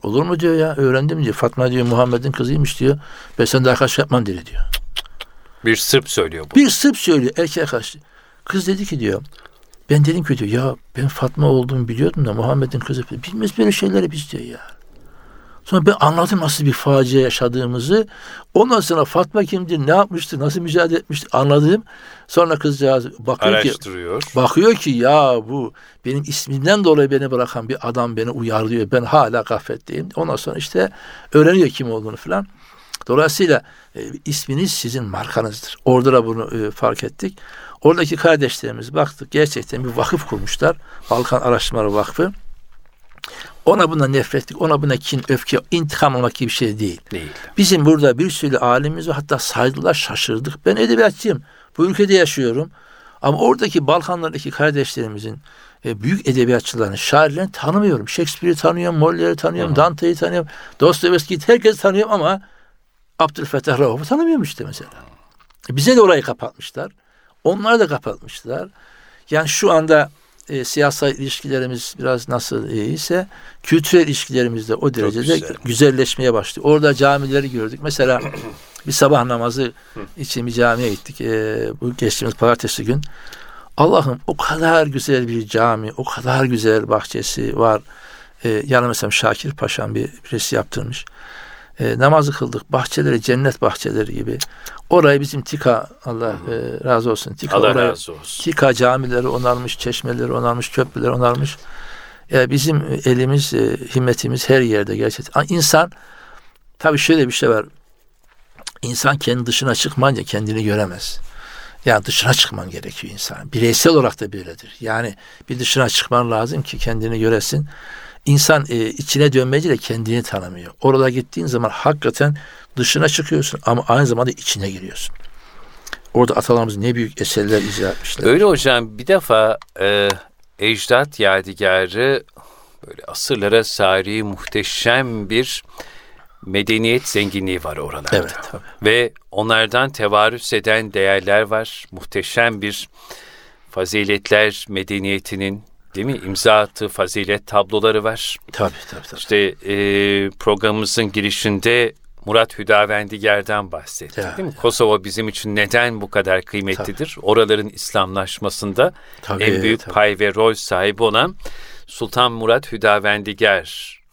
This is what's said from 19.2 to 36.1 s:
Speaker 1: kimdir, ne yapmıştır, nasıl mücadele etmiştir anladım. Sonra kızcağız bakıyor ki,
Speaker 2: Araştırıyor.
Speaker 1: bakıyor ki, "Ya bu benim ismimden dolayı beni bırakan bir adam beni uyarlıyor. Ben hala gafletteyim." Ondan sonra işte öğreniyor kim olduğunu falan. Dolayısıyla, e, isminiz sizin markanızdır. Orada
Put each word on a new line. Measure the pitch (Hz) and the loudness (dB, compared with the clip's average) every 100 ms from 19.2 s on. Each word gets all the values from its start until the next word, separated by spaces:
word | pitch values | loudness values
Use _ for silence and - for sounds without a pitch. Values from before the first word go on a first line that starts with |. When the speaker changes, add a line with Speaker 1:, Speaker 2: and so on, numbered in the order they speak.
| - 214 | 0 0
Speaker 1:
kimdir, | 196 190 170 170 139 | 0 -2 -2 0 4
ne | |
yapmıştır, | 180 202 170 - 143 | 4 2 -2 -6 -4
nasıl | 151 175 | -2 -2
mücadele | 170 170 170 165 | 0 2 2 0
etmiştir | - 147 - | -4 -10 -2
anladım. | - 143 147 151 214 - - - - - | 0 4 4 4 2 -2 -20 -20 -20 -2
Sonra | 170 170 151 | 2 2 2
kızcağız | 151 139 135 131 123 - | -2 0 2 2 -2 -8
bakıyor | 113 123 107 110 | -6 0 2 2
ki, | 120 | 2
Speaker 2:
Araştırıyor. | - 101 92 87 107 - 131 | -2 -8 -10 -6 -6 -4 0
Speaker 1:
bakıyor | 127 - 214 | 2 4 4
ki, | 233 156 | 4 0
"Ya | 123 123 151 135 120 110 | 0 4 4 4 2 -2
bu | 139 117 - - _ | -6 -6 -10 -20 _
benim | 123 139 | -6 -6
ismimden | 147 143 - 135 156 208 | -6 -8 -6 -2 2 4
dolayı | 180 147 139 | 6 6 4
beni | 135 135 | 2 0
bırakan | 127 123 123 110 | -2 -2 -4 -8
bir | 131 120 | -6 -4
adam | 120 120 110 | -4 -4 -4
beni | 117 | -4
uyarlıyor. | 127 113 110 110 117 101 | -4 -2 -2 0 -2 0
Ben | 127 | 0
hala | 117 156 117 117 | 4 4 4 0
gafletteyim." | 107 117 - 117 - - 180 - | -2 -4 -6 -10 -10 -10 -8 -6
Ondan | 165 127 | -4 -4
sonra | - - | -6 -8
işte | 147 180 196 - - - - | -4 0 -2 -4 -20 -20 2
öğreniyor | 147 156 185 151 | 6 6 6 4
kim | - 123 | 0 -6
olduğunu | 110 107 - | -6 -8 -10
falan. | 160 190 196 - - - - - - | -4 -4 -6 -14 -20 -20 -16 -10 0
Dolayısıyla, | 127 156 151 175 131 - - _ - | 2 2 2 2 2 0 -20 _ -16
e, | 113 131 | -14 -12
isminiz | - 143 - 139 190 | -6 -6 -4 -2 -2
sizin | - 117 127 | -4 -6 -6
markanızdır. | 107 92 - 117 110 107 - - | -6 -8 -4 -4 -4 -6 -16 -4
Orada | - 127 131 | 2 4 6